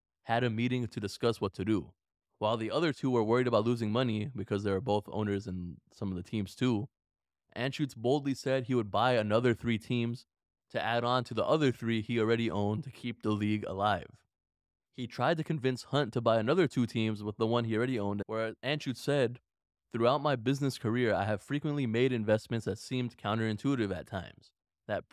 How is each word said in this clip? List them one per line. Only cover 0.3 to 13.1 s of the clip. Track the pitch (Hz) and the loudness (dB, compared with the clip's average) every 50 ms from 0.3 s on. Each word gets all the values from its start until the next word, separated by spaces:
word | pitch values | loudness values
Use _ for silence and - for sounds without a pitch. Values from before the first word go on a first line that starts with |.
| 117 120 | 0 0
a | 123 120 | 2 0
meeting | 107 113 120 123 123 123 117 | 0 0 0 0 0 -2 -4
to | 104 - - | -6 -6 -6
discuss | 104 98 - - 123 117 110 - | -6 -6 -4 0 0 0 0 0
what | 107 95 - | -2 -4 -4
to | - 95 | -4 0
do. | 107 110 90 - - - _ _ _ _ _ _ _ _ _ | 0 0 0 0 -4 -12 _ _ _ _ _ _ _ _ _
While | 104 107 120 | 0 0 0
the | 110 113 107 | 0 -2 -2
other | - 151 170 156 | 0 0 0 0
two | 131 - - 131 | 0 0 0 2
were | 123 117 | 2 2
worried | 107 107 120 127 127 | 4 4 4 4 4
about | 120 113 104 110 | 4 2 4 4
losing | 117 123 117 117 104 | 2 0 0 0 0
money, | 107 123 131 120 107 107 107 - 123 | 0 0 0 0 0 -2 -4 -4 -6
because | 98 101 - 107 98 104 | -8 -6 -4 -4 -2 0
they | 101 | 0
were | 98 95 | 0 0
both | - 101 104 104 - - | 0 0 0 0 0 -2
owners | - 107 107 101 101 98 107 | -4 -2 -2 0 -2 -2 -4
in | 98 90 90 87 87 - - _ _ | -6 -8 -8 -8 -10 -12 -14 _ _
some | _ - 107 95 | _ -6 -6 -4
of | 90 | -4
the | 90 | -6
teams | 92 - 117 110 95 - - | -6 -6 -4 -4 -4 -6 -4
too, | - 127 127 117 101 - - _ _ _ _ _ _ _ _ _ _ _ _ _ | -2 0 0 0 0 -2 -6 _ _ _ _ _ _ _ _ _ _ _ _ _
Anschutz | 110 123 139 - - 151 131 - | -4 -4 -4 -2 -2 -4 -4 -4
boldly | 113 110 123 143 151 139 139 127 | -2 0 2 2 2 0 -2 -4
said | - - 131 135 135 120 | -2 -2 -2 -2 0 0
he | 127 127 | 0 0
would | 120 107 101 | 0 0 0
buy | 98 104 117 127 | 2 2 4 4
another | 123 113 107 104 107 117 123 123 113 | 4 2 2 4 2 4 4 4 2
three | - - 120 113 104 | 2 2 0 0 0
teams | - - 123 120 117 120 117 - - _ _ _ _ _ _ _ _ _ | -2 -2 -2 0 0 -2 -4 -8 -12 _ _ _ _ _ _ _ _ _
to | - 110 | -6 -4
add | 76 110 117 120 120 | -2 0 0 0 2
on | 120 127 127 120 | 2 2 0 0
to | - 117 | 0 -2
the | 110 - | 0 2
other | 104 151 160 147 131 | 2 4 4 4 2
three | 117 - 120 113 113 110 | 2 0 -2 -2 0 0
he | 107 - 117 113 | -2 -2 0 2
already | 107 113 117 117 117 104 | 2 4 2 2 2 0
owned | 80 104 101 104 107 127 - | 0 0 0 0 0 -2 -4
to | 131 | -8
keep | - - - 120 | -12 -10 -10 -10